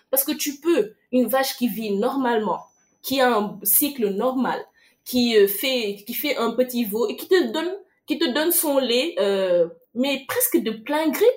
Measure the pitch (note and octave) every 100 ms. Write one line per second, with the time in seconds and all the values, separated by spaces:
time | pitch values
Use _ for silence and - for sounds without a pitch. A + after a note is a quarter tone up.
0 | _ C4 D4+ D4+ D4+ C#4 E4 D#4 - -
1 | _ B3+ A3+ C4 C4 - A#3+ G3+ A3 G3
2 | B3 C4+ B3+ A3+ G#3 E3+ - _ _ _
3 | - C4+ B3+ A3 G#3 - G3 - C#4+ C#4
4 | G3+ G3 B3+ C4 G#3 - - _ _ _
5 | - B3 A#3+ G#3+ G3 - C4+ B3+ G#3 G3+
6 | - A#3 D4 A3+ A#3+ A#3+ B3 A#3+ G#3+ G#3+
7 | A#3+ - - F4+ A#3+ D4+ E4+ G4 - _
8 | - D4 D#4+ C#4+ D#4+ E4+ D#4+ C#4 B3 A#3+
9 | D#4+ - G3+ G3 F#3+ F3 E3 - _ A3
10 | C#4 C4+ - A#4+ B4+ D#4 G#3+ A3 - D4
11 | D#4+ - A4